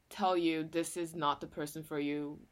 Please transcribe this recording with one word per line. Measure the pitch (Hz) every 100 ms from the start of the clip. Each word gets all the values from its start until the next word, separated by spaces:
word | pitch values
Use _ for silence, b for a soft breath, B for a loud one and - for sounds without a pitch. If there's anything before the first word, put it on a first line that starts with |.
| _
tell | - 190 185
you | 165 160 160
this | 165 165 175
is | 170 165
not | 147 143
the | 165
person | - 151 160
for | 151 151
you, | 143 147 147 151 -